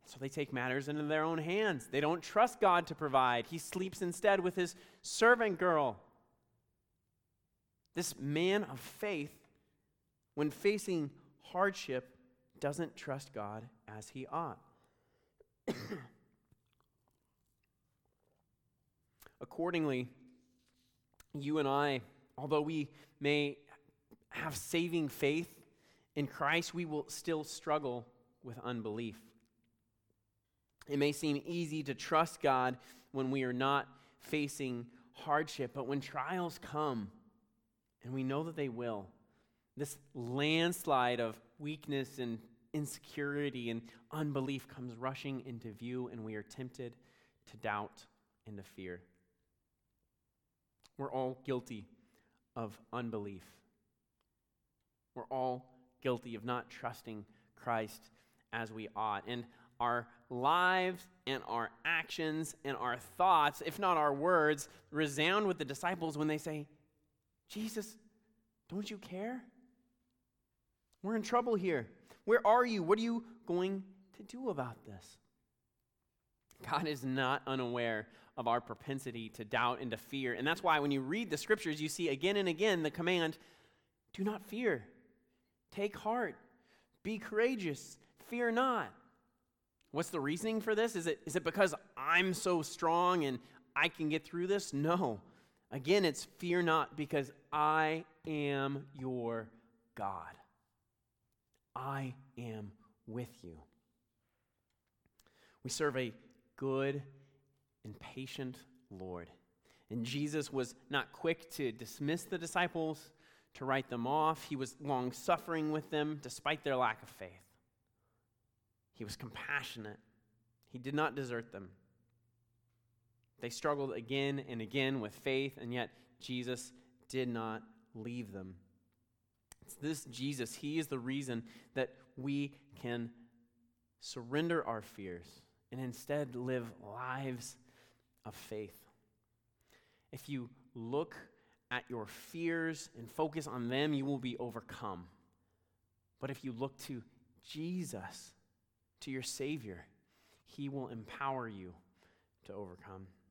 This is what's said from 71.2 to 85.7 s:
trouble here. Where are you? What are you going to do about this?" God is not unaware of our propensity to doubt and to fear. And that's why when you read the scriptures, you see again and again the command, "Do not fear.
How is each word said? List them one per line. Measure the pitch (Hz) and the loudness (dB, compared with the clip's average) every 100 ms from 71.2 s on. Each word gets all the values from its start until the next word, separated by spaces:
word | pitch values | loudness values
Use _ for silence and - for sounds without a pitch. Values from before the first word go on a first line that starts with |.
trouble | 220 240 247 214 | 4 2 4 2
here. | 180 147 113 - - - | 4 2 0 -12 -20 -8
Where | - 233 208 | 4 6 8
are | 240 247 | 8 6
you? | 214 | 2
What | 165 214 | 4 4
are | |
you | 233 233 - - - | 4 0 -4 -16 -2
going | 175 190 196 190 - - | 0 2 -2 -6 -18 -20
to | - | -20
do | 208 240 262 | -14 -6 -4
about | 151 123 113 113 | -2 -4 -6 -16
this?" | 101 - - _ _ _ _ _ _ _ _ _ _ _ _ _ - - | -16 -18 -20 _ _ _ _ _ _ _ _ _ _ _ _ _ -16 -4
God | 147 160 | 0 0
is | 143 | -2
not | 131 131 127 139 135 | -2 2 2 2 0
unaware | 131 123 120 117 107 107 - - - | -2 0 2 2 0 -4 -16 -14 -4
of | 120 | 2
our | 117 | 2
propensity | - 110 - 135 131 117 110 | 0 -12 -6 -6 -6 -8 -10
to | - | -10
doubt | 107 123 120 127 | 0 2 4 2
and | 127 | -4
to | 113 | -6
fear. | - 139 131 117 | -6 -4 -2 0
And | 139 | 0
that's | 170 | 2
why | 180 156 | 4 4
when | 143 | 4
you | 139 | 2
read | 131 202 220 | 0 -2 -2
the | 147 | -4
scriptures, | - 214 165 151 | 2 2 2 -2
you | 156 | -4
see | - 165 | -2 0
again | 135 175 202 | 2 2 2
and | 190 | 2
again | 160 214 180 | 4 4 4
the | 151 | 2
command, | 147 170 180 165 156 - - _ _ _ _ _ | 0 2 4 2 -2 -16 -20 _ _ _ _ _
"Do | - | -2
not | 196 208 - | -2 -2 -6
fear. | 214 240 135 98 - - _ _ _ _ _ _ | 0 2 0 -4 -20 -20 _ _ _ _ _ _